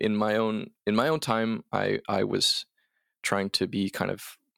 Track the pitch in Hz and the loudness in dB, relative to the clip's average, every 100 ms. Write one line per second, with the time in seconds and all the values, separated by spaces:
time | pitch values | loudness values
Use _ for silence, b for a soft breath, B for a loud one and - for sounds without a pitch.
0 | 110 104 107 107 113 107 - - - 110 | 0 2 2 2 0 -2 -6 -6 0 2
1 | 139 156 - 113 113 110 - 98 101 101 | 2 0 0 0 0 -2 -2 0 0 0
2 | - 101 101 101 - - - _ _ _ | 0 0 0 2 0 0 -6 _ _ _
3 | _ _ - 98 98 - 120 101 98 - | _ _ -2 -2 0 -2 -2 -2 -2 -2
4 | 98 98 - - _ | -4 -4 -10 -18 _